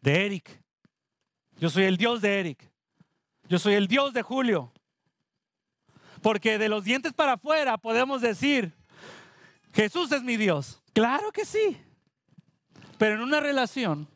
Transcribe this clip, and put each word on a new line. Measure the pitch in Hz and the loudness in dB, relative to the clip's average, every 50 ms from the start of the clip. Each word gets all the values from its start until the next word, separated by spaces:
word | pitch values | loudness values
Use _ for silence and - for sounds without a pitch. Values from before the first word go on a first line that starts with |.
de | - 139 143 170 196 | 2 2 2 2 0
Eric. | 208 202 180 - - - - _ _ _ _ _ _ _ _ _ _ _ _ _ _ _ _ _ _ _ - | -2 -4 -8 -12 -16 -20 -20 _ _ _ _ _ _ _ _ _ _ _ _ _ _ _ _ _ _ _ -6
Yo | 151 170 | -6 -2
soy | 135 175 190 | 0 2 2
el | 190 190 175 | 2 2 0
Dios | 196 233 240 233 | 0 -2 -2 0
de | 196 202 202 202 | -2 -2 -2 0
Eric. | 185 170 135 _ - _ _ _ _ _ _ _ _ _ _ _ _ _ _ _ _ - | -2 -6 -8 _ -18 _ _ _ _ _ _ _ _ _ _ _ _ _ _ _ _ -2
Yo | 175 175 | -2 0
soy | - 208 202 | 2 4 2
el | 208 202 185 | 2 2 2
Dios | 214 269 277 277 247 | 2 0 0 0 -2
de | 247 220 | -6 -6
Julio". | - 240 269 262 240 214 165 131 120 _ _ _ _ _ _ _ _ _ _ _ _ _ _ _ _ _ _ _ _ _ _ _ _ _ - _ - - - | -4 -4 -2 0 0 0 0 -2 -6 _ _ _ _ _ _ _ _ _ _ _ _ _ _ _ _ _ _ _ _ _ _ _ _ _ -20 _ -20 -20 -2
Porque | - 214 220 208 - 220 220 214 | 0 0 0 2 0 0 0 2
de | 220 220 | 0 0
los | 214 214 196 | 0 -2 -2
dientes | 190 240 269 240 320 254 | -2 -4 -2 -2 -6 -2
para | - 311 285 254 | 0 2 2 2
afuera | 202 _ 285 311 320 302 262 226 208 | -2 _ 0 0 0 2 0 -2 -4
podemos | _ 226 226 233 254 269 277 262 | _ -2 0 0 0 0 -2 -2
decir, | 233 233 214 170 - 277 294 262 220 170 - _ _ _ _ - - - - - - - _ _ - - _ _ _ _ _ | -2 -2 -2 0 0 0 2 2 0 -2 -8 _ _ _ _ -20 -20 -20 -20 -20 -20 -20 _ _ -20 -20 _ _ _ _ _
"Jesús | - 214 208 - 339 359 277 | 0 0 2 2 -2 -2 0
es | 294 285 247 | -2 -2 -2
mi | 254 240 220 | -2 -2 0
Dios". | 214 202 170 147 135 - - - _ _ _ | 2 2 0 0 -2 -8 -12 -20 _ _ _
Claro | - 220 233 262 285 415 427 | 2 2 2 2 -2 -4 -4
que | - - 427 | -6 -6 -8
sí. | - - 427 440 415 285 - - _ _ _ _ _ _ _ _ _ _ - _ _ _ _ _ _ _ - - - - - | -4 -2 0 0 0 0 -4 -12 _ _ _ _ _ _ _ _ _ _ -20 _ _ _ _ _ _ _ -20 -20 -20 -2 0
Pero | 214 214 214 | 0 2 2
en | 214 | 0
una | 233 254 294 302 | -2 0 0 0
relación | 294 294 285 269 254 214 - 269 247 196 156 147 151 - _ | 0 0 0 0 -2 -2 -2 -4 -2 -2 -2 -4 -6 -14 _